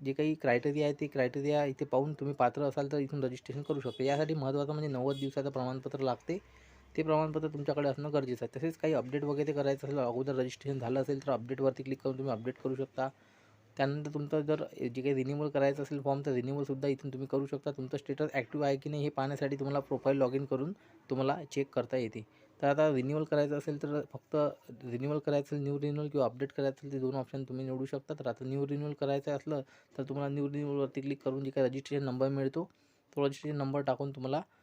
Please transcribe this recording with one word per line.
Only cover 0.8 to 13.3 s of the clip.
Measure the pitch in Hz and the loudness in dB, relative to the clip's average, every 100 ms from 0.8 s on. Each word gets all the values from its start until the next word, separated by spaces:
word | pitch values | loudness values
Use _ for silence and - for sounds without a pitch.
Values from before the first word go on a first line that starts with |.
| 147 | 2
आहे, | 143 | 0
ते | 147 | -2
क्रायटेरिया | 139 123 139 143 147 | 2 0 2 2 2
इथे | 143 131 | 2 0
पाहून | 147 127 143 | 0 2 2
तुम्ही | 151 139 | 0 -2
पात्र | 139 123 143 | 4 4 4
असाल, | 143 139 139 | 0 0 0
तर | 147 | 0
इथून | 135 147 | -2 0
रजिस्ट्रेशन | 131 127 - 131 | -2 -4 -8 -6
करू | 143 147 | -2 -2
शकता. | 131 - | -2 0
यासाठी | 131 143 151 | 2 2 2
महत्त्वाचं | 156 135 143 143 | 0 0 0 0
म्हणजे | 151 151 | -2 -2
नव्वद | 131 131 135 | 0 0 0
दिवसाचं | 139 143 139 | -2 -2 -2
प्रमाणपत्र | 135 127 131 139 143 | -2 -2 -4 -6 -2
लागते, | 131 117 - 180 - - - - - - | 0 0 -2 -6 -8 -20 -20 -20 -8 -2
ते | |
प्रमाणपत्र | 156 156 156 156 156 | 2 4 2 0 -2
तुमच्याकडे | 147 143 143 143 | -2 -2 2 2
असणं | 135 147 | 0 0
गरजेचं | 147 131 123 | 0 0 -2
आहे. | 120 127 | -4 -4
तसेच | 160 160 | -4 0
काही | 156 | 2
अपडेट | 147 123 143 | 2 0 -2
वगैरे | 147 143 151 | 0 0 0
करायचं | 143 139 139 139 | 2 2 0 0
असेल, | 143 | 0
अगोदर | 123 120 135 | 0 0 0
रजिस्ट्रेशन | 131 127 - 139 135 | 0 0 -4 -4 -2
झालं | 117 131 | 0 0
असेल, | 131 139 139 | 2 0 0
तर | |
अपडेटवरती | 120 120 131 135 127 | 0 0 0 2 0
क्लिक | 135 131 | -2 -4
करून | 139 131 | -2 -2
तुम्ही | 135 | -2
अपडेट | 110 120 - | -2 -2 -4
करू | 135 | -2
शकता. | 131 135 - 135 - _ | -2 -4 -2 -4 -4 _